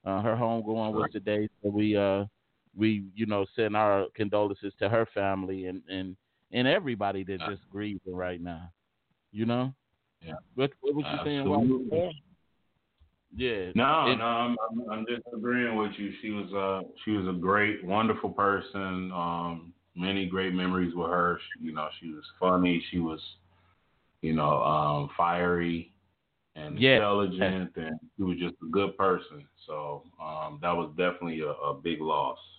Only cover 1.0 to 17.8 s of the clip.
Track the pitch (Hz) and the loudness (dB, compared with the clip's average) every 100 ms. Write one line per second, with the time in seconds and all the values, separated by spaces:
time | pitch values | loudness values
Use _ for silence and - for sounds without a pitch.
1 | 104 107 98 104 107 _ 101 101 107 104 | -2 -4 -2 0 -2 _ -2 2 2 4
2 | 101 98 101 _ _ _ _ - 110 104 | 4 2 -2 _ _ _ _ 0 2 2
3 | 98 98 110 104 98 - 110 107 107 98 | -4 -4 0 0 0 0 2 4 4 4
4 | 95 - 101 104 104 98 101 - 98 113 | 2 -2 0 2 2 0 -8 -2 2 2
5 | 110 104 98 95 95 95 92 92 - 95 | 2 0 0 0 -2 -4 -6 -8 -8 -6
6 | 92 92 _ _ _ 107 127 185 151 110 | -6 -10 _ _ _ 0 2 2 0 -2
7 | 101 98 95 95 82 98 _ 101 107 98 | -2 -2 -6 -6 -6 -8 _ -8 -6 -6
8 | 92 90 90 87 87 82 87 _ _ _ | -8 -6 -4 -6 -8 -10 -14 _ _ _
9 | _ _ _ 104 113 120 131 135 _ _ | _ _ _ -4 0 0 -2 -6 _ _
10 | _ _ 165 156 _ 123 139 - 139 143 | _ _ -14 -14 _ -2 -2 0 -2 -2
11 | 147 147 147 143 143 147 123 131 - 160 | -2 -4 -2 -2 2 4 4 2 2 0
12 | 180 156 _ _ _ _ _ _ _ _ | 0 -6 _ _ _ _ _ _ _ _
13 | _ _ _ - 127 107 92 92 135 160 | _ _ _ -4 -2 -2 0 4 4 4
14 | 131 123 113 117 120 120 110 113 117 110 | 4 2 0 0 0 0 -2 -4 -6 -6
15 | 113 117 - 113 117 123 120 110 104 98 | -4 -6 -6 -6 -2 0 2 0 -2 -4
16 | 101 90 110 104 90 98 98 95 90 - | -8 -6 -6 -6 -4 -2 0 -2 -6 -8
17 | - 104 92 90 90 104 104 104 | -2 0 0 0 4 4 4 0